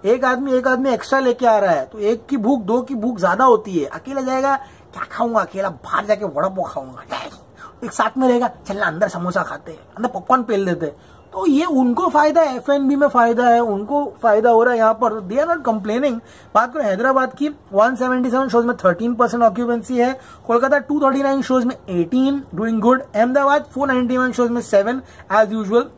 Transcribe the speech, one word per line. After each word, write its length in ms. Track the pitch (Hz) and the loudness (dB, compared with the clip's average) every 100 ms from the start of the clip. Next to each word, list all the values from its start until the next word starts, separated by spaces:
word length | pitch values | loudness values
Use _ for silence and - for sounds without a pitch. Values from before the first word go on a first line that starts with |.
एक 200 | 196 247 | 2 2
आदमी, 280 | 262 254 277 | 2 -2 0
एक 160 | 254 254 | 0 2
आदमी 220 | 254 269 | 0 0
extra 280 | 240 - 269 | -2 0 0
लेके 280 | 254 240 240 | 0 2 2
आ 120 | 214 | 4
रहा 120 | 196 | 2
है, 140 | 175 | 0
तो 140 | - 220 | -2 -4
एक 280 | 208 226 - | -2 -2 -4
की 100 | 277 | -2
भूख, 240 | 208 269 | 0 0
दो 220 | 190 240 | 0 -2
की 120 | 247 | -2
भूख 240 | 254 233 220 | -6 -6 -2
ज्यादा 260 | 180 190 | 0 4
होती 340 | 262 220 208 175 | 4 4 2 -4
है। 80 | 139 | -4
अकेला 340 | 160 - 277 | -8 -8 -6
जाएगा, 360 | 254 262 277 269 - - - | -2 -2 0 -2 -6 -20 -20
"क्या 100 | - - | -14 -12
खाऊंगा 300 | - 233 226 | -4 -2 -2
अकेला, 280 | 185 190 196 | -4 -6 -8
बाहर 380 | 156 - 208 208 | -8 -6 -6 -2
जाके 180 | 202 | -2
वड़ा 240 | 202 143 185 | -2 -4 -4
पाव 160 | 190 | -4
खाऊंगा।" 520 | 165 - 131 127 - - - - - - - - | -8 -8 -12 -18 -12 -10 -10 -16 -20 -20 -20 -14
एक 80 | 240 | -10
साथ 260 | - 226 254 | -4 -4 0
में 100 | 262 | 2
रहेगा, 220 | 240 240 - - | 2 -2 -6 -10
"चलना 180 | 196 190 | -6 -6
अंदर 220 | 156 202 | -2 -4
समोसा 340 | 175 180 185 | -2 -4 -4
खाते 300 | 165 - - | -4 -8 -16
हैं, 80 | 160 - - | -20 -20 -8
अंदर 120 | 226 | -6
popcorn 340 | 190 - 254 | -6 0 0
पेल 240 | 240 202 196 | 2 -2 0
देते 200 | 165 156 | -2 -4
हैं।" 100 | - - - - | -10 -20 -20 -14
तो 140 | - 370 | -2 2
ये 180 | 277 | 2
उनको 440 | 359 269 247 240 330 | 2 2 2 2 0
फायदा 320 | 302 302 311 | 2 4 4
है, 160 | 311 254 | 2 0
एफ़ 160 | - | -2
एंड 160 | 285 269 | 0 2
बी 80 | 285 | 2
में 120 | 277 | 2
फायदा 360 | 254 233 233 | 4 2 4
है, 160 | 247 233 | 4 4
उनको 540 | 233 196 208 285 277 - | 2 -4 -2 -2 -4 -2
फायदा 280 | 233 214 233 | 2 4 4
हो 120 | 226 | 4
रहा 100 | 247 | 4
है 60 | 233 | 2
यहाँ 160 | 220 | 2
पर। 260 | 214 233 220 | 2 -2 -2
They 240 | 185 240 | -4 -2
are 60 | 320 | -2
not 140 | 339 247 | -2 -2
complaining। 520 | 214 196 226 285 233 - - - | -4 -2 -2 -2 -4 -10 -20 -2
बात 200 | 208 240 | -2 0
करें 100 | 302 | -2
हैदराबाद 500 | 226 190 254 262 254 | -2 0 2 2 0
की, 140 | - 294 294 - | -4 -6 -6 -4
वन 220 | 196 226 | 2 2
सेवेंटी 360 | 254 254 254 247 | 2 -2 0 0
सेवन 180 | 247 269 | 0 2
शोज 160 | 233 | 0
में 120 | 233 240 | 0 0
थर्टीन 380 | 185 175 233 | 0 0 -4
परसेंट 280 | 233 240 233 | 0 0 2
ऑक्यूपेंसी 560 | 233 190 240 240 - 254 | 0 2 -2 -4 -2 0
है। 200 | 240 262 - - - | 0 -2 -12 -16 -2
कोलकाता 320 | 233 269 285 | 0 2 0
टू 220 | 277 294 | 0 0
थर्टी 220 | 269 269 | 2 2
नाइन 200 | 277 277 | 0 -2
शोज 220 | - 254 | 0 0
में 120 | 240 - - | 0 -6 -6
एटीन, 560 | 180 170 254 269 277 262 | -4 0 0 0 -2 -6
doing 260 | 170 220 226 | -6 -2 2
good। 200 | 220 262 262 | 2 2 0
अहमदाबाद 500 | 208 240 269 277 294 | 0 2 2 2 2
फ़ोर 220 | 294 262 277 | 0 -6 -2
नाइंटी 300 | 254 247 254 | 0 0 0
वन 160 | 254 | -2
शोज 180 | 240 240 | 0 0
में 100 | 240 | -2
सेवन, 420 | 233 202 202 254 - - - | 2 2 2 -4 -10 -20 -2
as 140 | 202 214 | 2 2
usual 360 | 220 196 233 277 | 0 0 0 -2